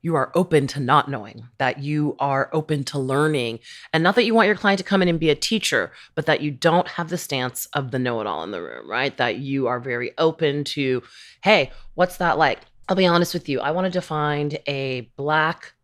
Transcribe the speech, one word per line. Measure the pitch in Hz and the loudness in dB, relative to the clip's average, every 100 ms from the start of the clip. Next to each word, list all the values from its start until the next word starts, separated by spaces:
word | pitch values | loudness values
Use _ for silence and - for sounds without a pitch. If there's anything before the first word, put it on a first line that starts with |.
you | 165 160 | 0 -2
are | 131 | 0
open | - 180 156 135 | 0 4 2 2
to | 143 | -2
not | 127 143 143 | 4 4 4
knowing, | 131 104 117 117 _ | -6 -8 -16 -20 _
that | 131 135 | -2 -2
you | 139 151 147 - | -4 0 0 0
are | 139 135 135 | 0 0 0
open | 160 151 151 135 | -2 -2 -4 -2
to | 147 | -4
learning. | 131 135 156 151 117 113 - - - | -2 2 2 2 -2 -6 -14 -20 -4
And | 160 | 2
not | 170 208 | 4 4
that | 233 | 4
you | |
want | 226 208 | 4 4
your | 208 | 2
client | 208 196 | 2 0
to | |
come | 190 196 | 2 2
in | 180 | 2
and | 165 | 2
be | 156 | 2
a | 147 | 0
teacher, | - 226 - 127 90 - - - | 0 0 0 0 -2 -8 -10 -6
but | 151 | 0
that | 151 | 0
you | 147 | 0
don't | 135 165 170 - | 0 4 4 2
have | - 160 | -4 -6
the | 170 | -6
stance | - 135 127 - - | -4 -4 -4 -6 -6
of | 147 135 | -4 -2
the | 131 | -2
know-it-all | 123 117 104 80 | -2 -2 -4 -4
in | 85 | -6
the | 95 | -8
room, | 82 60 58 | -10 -12 -6
right? | 113 135 - | -2 -2 0
That | 123 104 | -2 -2
you | 135 139 123 | -4 -2 0
are | 123 | -2
very | 127 120 123 - | -4 -6 -6 2
open | 160 160 156 143 139 | 2 2 0 0 -4
to, | - 135 127 - - - - | -4 -2 -2 -4 -20 -20 -4
"Hey, | 190 208 135 - - | 4 4 2 -6 -14
what's | - 180 - | 0 0 2
that | 175 143 | 0 2
like?" | 151 - - _ - | 2 0 -10 _ -4
I'll | 185 | 2
be | 185 | 4
honest | 170 170 175 | 4 2 -2
with | 156 | -4
you. | 131 | -4
I | 143 | -2
wanted | 165 185 | -2 -2
to | 180 | -4
find | 175 151 147 147 147 147 - | -4 -2 -2 0 -4 -4 -6
a | 139 135 127 117 - | -4 -4 -6 -8 -8
black | 143 156 156 170 - _ | -2 2 0 -2 -12 _